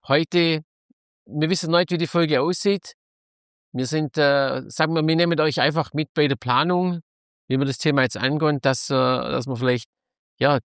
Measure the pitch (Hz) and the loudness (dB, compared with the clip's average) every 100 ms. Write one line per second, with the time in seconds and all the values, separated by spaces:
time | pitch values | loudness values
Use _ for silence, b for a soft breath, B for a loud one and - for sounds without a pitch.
0 | - 147 165 175 165 156 - _ _ _ | -2 0 2 0 2 -2 -6 _ _ _
1 | _ _ - 151 156 180 160 170 180 170 | _ _ -10 -4 -2 -2 2 0 2 -2
2 | 170 170 156 135 156 185 202 196 - - | -2 0 2 2 0 0 0 -2 -6 -20
3 | _ _ _ _ _ _ _ 131 127 156 | _ _ _ _ _ _ _ -6 -2 -2
4 | 151 - 143 139 135 131 - - 160 165 | -2 0 2 2 0 -4 -6 -2 0 0
5 | 156 160 170 156 156 - 139 156 - 147 | 2 2 2 2 0 2 0 0 -4 -6
6 | 151 - 147 135 127 123 165 180 180 170 | -4 0 0 0 0 0 2 0 0 -4
7 | - _ _ _ - 131 139 - 156 143 | -10 _ _ _ -4 -2 0 -2 0 2
8 | 127 - 131 147 156 143 135 131 - 131 | 0 -2 -2 0 0 0 0 -2 -2 0
9 | 127 123 120 - 123 120 127 123 - _ | 2 0 -2 -4 -4 -2 0 0 -4 _
10 | _ _ _ _ 135 - | _ _ _ _ 0 0